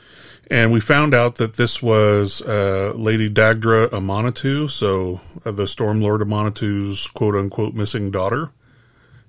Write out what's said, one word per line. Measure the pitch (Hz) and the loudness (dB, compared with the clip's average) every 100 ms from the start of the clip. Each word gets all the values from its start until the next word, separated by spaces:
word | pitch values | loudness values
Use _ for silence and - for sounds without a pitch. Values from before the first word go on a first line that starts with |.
| _ - - - _ | _ -20 -20 -20 _
And | 117 113 | 2 4
we | 117 | 4
found | - 143 151 | 4 2 4
out | 123 120 - | 4 2 0
that | 113 - | -4 0
this | 120 - | 0 0
was, | 120 107 107 104 101 - | 2 4 6 4 2 -4
uh, | - 104 98 95 98 117 | -4 -2 0 0 -2 -2
Lady | 110 110 107 | -2 0 0
Dagdra | 104 110 113 110 113 117 | 2 4 4 2 2 2
Amonatu, | 104 95 98 120 120 135 143 151 | 0 -4 -2 -2 -4 -4 -2 -4
so, | - 104 95 92 92 - - 117 | -2 -2 0 -2 -8 -12 -12 -8
uh, | |
the | 101 98 | -4 -4
Stormlord | - 107 110 104 107 | -2 -2 0 0 0
Amonatu's | 104 104 107 107 107 101 101 98 - | -2 -2 -2 -2 -4 -4 -4 -6 -8
quote-unquote | - 107 101 98 107 107 110 | -4 -2 0 -2 -4 -6 -4
missing | 101 113 101 | -4 -4 -4
daughter. | 95 95 127 160 - _ _ _ _ _ - | -4 -2 -4 -6 -12 _ _ _ _ _ -20